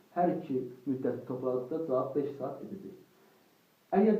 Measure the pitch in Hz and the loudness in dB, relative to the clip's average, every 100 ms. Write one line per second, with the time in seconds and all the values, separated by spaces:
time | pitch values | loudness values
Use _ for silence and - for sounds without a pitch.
0 | _ 175 175 - - 127 - - 143 127 | _ 2 2 2 -2 -4 -4 -8 -4 -2
1 | 127 - - 127 127 127 - 160 165 - | -2 -4 -6 -4 -2 -2 -2 -6 0 0
2 | - 143 - - 135 - - 95 - - | 0 -2 -2 -4 -8 -8 -10 -12 -12 -16
3 | - _ _ _ _ _ _ _ - 196 | -20 _ _ _ _ _ _ _ 0 6
4 | 220 | 6